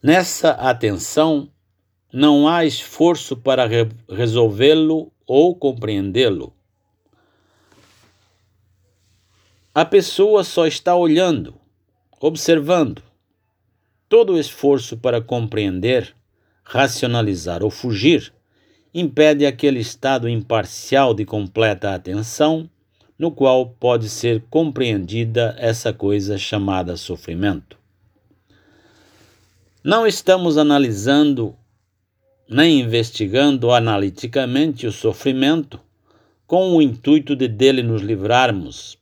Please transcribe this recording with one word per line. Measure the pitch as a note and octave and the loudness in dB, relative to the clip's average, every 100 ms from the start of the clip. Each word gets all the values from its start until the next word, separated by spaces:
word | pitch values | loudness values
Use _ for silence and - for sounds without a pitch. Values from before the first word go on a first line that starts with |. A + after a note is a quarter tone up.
Nessa | C#3 F3+ F3 - E3+ | 2 2 2 0 0
atenção, | - C3 A#2+ G#2+ G2 - - D#3+ D3+ C#3 _ _ _ _ _ _ | 2 0 0 -2 -4 -4 0 2 0 -4 _ _ _ _ _ _
não | B2 D3+ C#3+ D3+ | 2 4 4 4
há | E3+ D#3+ | 2 0
esforço | B2 - - E3+ E3 - A#2+ | -2 -12 0 2 2 -6 -6
para | C3+ C3 A#2 | -2 0 2
re-, | A#2 A2+ - - | 0 -2 -6 -12
resolvê-lo | F#2+ A#2+ A#2 A2+ G2+ C#3 D#3 D#3 D#3+ - _ - | -4 -2 2 2 4 4 4 2 -2 -6 _ 0
ou | C3+ F3 F3 | 2 2 0
compreendê-lo. | C#3 A#2+ G#2+ G2+ G2 G#2+ B2 E2+ A#1+ _ _ _ _ _ _ _ _ _ _ _ _ _ _ _ _ _ _ _ _ _ _ _ _ _ _ _ _ _ _ _ _ | -4 -4 -6 -4 -2 0 0 -2 -8 _ _ _ _ _ _ _ _ _ _ _ _ _ _ _ _ _ _ _ _ _ _ _ _ _ _ _ _ _ _ _ _
A | D3+ E3+ | -2 2
pessoa | G3 F3 - G#3 G#3 | 2 2 0 2 2
só | F3 F3+ D#3+ | 2 0 0
está | - F3+ F3 | -2 0 2
olhando, | E3+ D#3 F3+ C3 D2+ - _ _ _ _ _ _ | 2 2 2 -2 -6 -16 _ _ _ _ _ _
observando. | D#3 D#3+ - D#3+ C#3+ F3+ B2+ - - _ _ _ _ _ _ _ _ _ _ | -4 -2 0 2 2 0 0 -4 -18 _ _ _ _ _ _ _ _ _ _
Todo | A3+ G3+ | 4 4
o | E3+ | 0
esforço | C#3 - C#3 C3+ - A#2 | -2 -2 2 2 0 -6
para | B2 A#2 | -2 -2
compreender, | A#2 B2 A2+ G#2+ G2+ F#2 A2+ B2+ - _ _ _ _ _ | -2 -4 -4 -4 -4 -2 0 -2 -4 _ _ _ _ _
racionalizar | - B2 C#3 - B2+ A#2 G#2+ F2+ E2 E2+ | -4 0 0 -2 -4 -2 -2 -4 -6 -4
ou | G#2 | -4
fugir | - B2+ G2+ C#3+ D3+ - _ _ _ _ _ _ | -4 -6 0 2 2 -2 _ _ _ _ _ _
impede | E3+ D#3+ A#2+ D3+ C#3+ C#3+ | -6 -4 2 4 4 0
aquele | A#2+ C#3+ B2+ | 0 0 0
estado | A2+ - C3+ C3 A#2 | -6 -6 -2 -2 -2
imparcial | A2+ G2+ A2+ G2 - - C3+ C3 | -4 -2 -4 -4 -12 -2 2 2
de | G#2+ | 0
completa | G2+ G#2+ F#2+ A2 A2 F#2+ G2+ | -4 -6 -6 -2 0 0 -6
atenção, | F#2 F#2 G2+ A2+ - D3+ D#3+ D#3+ _ _ _ _ - | -8 -8 -8 -8 -2 0 0 -6 _ _ _ _ -8
no | E3 | -8
qual | - C3+ B2+ B2 | 0 2 2 0
pode | - B2 A#2+ G#2+ | -4 0 0 -2
ser | - A#2 A2+ - | -4 -2 -2 -2
compreendida | D#3 D#3+ C3 B2 G#2 F2 A2+ A2+ A#2+ A2+ - | -2 -2 -2 -2 -2 -4 -4 -2 -2 -2 -2
essa | A#2 A2+ A2+ | -4 -2 -4
coisa | - G2+ G2+ G2 G2 | -4 -2 -2 -2 -6
chamada | - G#2 G2 F#2 F2 E2+ | -4 -4 -2 -2 -4 -8
sofrimento. | - E2+ - E2+ G2+ E2+ - - _ _ _ _ _ _ _ _ _ _ _ _ _ _ _ _ _ _ _ _ | -10 -12 -10 -4 -4 -4 -10 -20 _ _ _ _ _ _ _ _ _ _ _ _ _ _ _ _ _ _ _ _
Não | D3 A3 A3+ | -2 2 2
estamos | - F#3 F#3 F3 D3+ | 0 2 2 2 2
analisando | D3 C#3+ B2+ G2+ A2+ C#3+ D3+ C3 G#2+ - _ _ _ _ _ _ _ _ _ | 2 2 0 -2 0 2 2 0 -4 -10 _ _ _ _ _ _ _ _ _
nem | A#2+ E3 C#3+ | 2 4 4
investigando | A#2 A#2 A2+ - G2+ A#2+ C#3+ C3+ A#2 | 2 -2 -2 -6 -2 2 2 2 2
analiticamente | B2 A2 G2+ G2 F2+ A#2 C#3 B2+ C3 D#3+ B2 A#2 | 2 2 0 -2 -6 -6 -4 -2 0 -2 -2 -8
o | |
sofrimento | - A2 - C#3 C3 C3+ E3 C#3 - _ _ _ _ _ _ _ | -4 -4 -2 -4 0 0 0 -4 -14 _ _ _ _ _ _ _
com | F3 F#3+ E3 | 0 4 4
o | |
intuito | C#3+ A2+ C#3+ D3+ D3 C3+ | 2 0 2 2 2 -2
de | B2+ | -4
dele | G#2+ C3+ C3 | 2 2 2
nos | A#2 A2 | -2 -4
livrarmos, | G2+ G#2 G#2 B2 B2+ G2 D2 - - - | -4 -4 0 2 2 -2 -8 -14 -20 -20